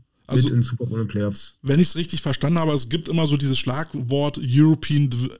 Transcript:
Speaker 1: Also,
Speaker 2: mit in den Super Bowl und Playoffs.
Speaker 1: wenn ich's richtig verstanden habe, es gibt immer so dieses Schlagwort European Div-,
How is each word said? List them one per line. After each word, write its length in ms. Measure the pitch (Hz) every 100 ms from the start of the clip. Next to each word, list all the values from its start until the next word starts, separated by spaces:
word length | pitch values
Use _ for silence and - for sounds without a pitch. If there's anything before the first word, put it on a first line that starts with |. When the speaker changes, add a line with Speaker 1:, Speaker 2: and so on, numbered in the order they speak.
| - _ -
Speaker 1:
Also, 180 | 131
Speaker 2:
mit 60 | 135
in 60 | 120
den 40 |
Super 240 | 117 117 120
Bowl 140 | 110
und 80 | 107
Playoffs. 500 | 104 104 101 - -
Speaker 1:
wenn 160 | 135 143
ich's 180 | 175 160
richtig 260 | 170 160
verstanden 360 | 160 131 165 170
habe, 140 | 160
es 160 | 147 127
gibt 200 | 123 -
immer 180 | 165 160
so 100 | 143
dieses 220 | 139 127
Schlagwort 840 | - 131 160 - 123 139 147 -
European 680 | 139 131 156 156 - 147 143
Div-, 260 | 120 131